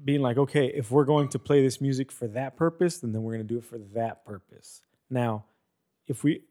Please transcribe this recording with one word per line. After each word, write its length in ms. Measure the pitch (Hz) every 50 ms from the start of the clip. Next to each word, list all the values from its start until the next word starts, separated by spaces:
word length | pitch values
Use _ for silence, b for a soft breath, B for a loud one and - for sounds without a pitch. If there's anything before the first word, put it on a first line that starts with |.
| 143
being 160 | 139 143 143
like, 160 | 135 123 117
"Okay, 300 | 131 143 135 - 151 135
if 240 | 123 - - 120 107
we're 160 | 123 147 143
going 220 | 131 151 147 143 131
to 80 | - 127
play 240 | - - 147 143 135
this 180 | 131 120 -
music 320 | 139 139 135 127 135 - -
for 160 | - 123 110
that 280 | 104 123 135 135 -
purpose, 420 | - 165 170 165 - 180 175 170 -
then, 140 | - 117 110
then 100 | 110 110
we're 100 | 113 113
gonna 120 | 113 110
do 120 | 107 117 120
it 60 | 117
for 140 | - 120 117 104 98 101
that 320 | 113 113 113 - - _
purpose." 560 | - 104 92 - _ - - - - - - _ _ _ _ _ -
Now, 380 | 131 127 120 117 110 107 - _ _ _ _ _ _ _ _ _ _ _ _
if 160 | - 131 - -
we, 200 | 147 165 - - _